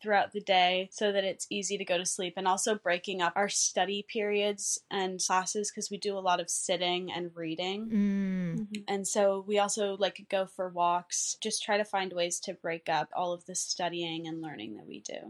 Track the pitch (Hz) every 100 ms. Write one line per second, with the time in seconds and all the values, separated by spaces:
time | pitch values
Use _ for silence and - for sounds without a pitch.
0 | 214 202 196 208 196 185 180 185 190 -
1 | 208 196 190 - - 208 185 196 190 175
2 | 180 - 180 190 185 190 - 208 180 175
3 | 208 185 170 - 202 - - 208 185 202
4 | - 226 208 208 208 202 - - - 196
5 | 185 185 - 185 185 214 202 - - 202
6 | 208 196 185 175 170 - - 175 180 180
7 | 185 175 175 170 165 160 180 202 226 220
8 | 202 196 196 185 175 165 208 208 202 196
9 | 190 214 196 196 190 202 202 214 202 196
10 | 185 180 202 190 190 - 185 175 175 175
11 | - - - - 220 208 - 208 208 196
12 | 190 175 175 170 - 180 175 165 - 160
13 | 151 - 180 175 - 180 - - 175 170
14 | 170 165 165 165 160 120 110 104 - -
15 | - -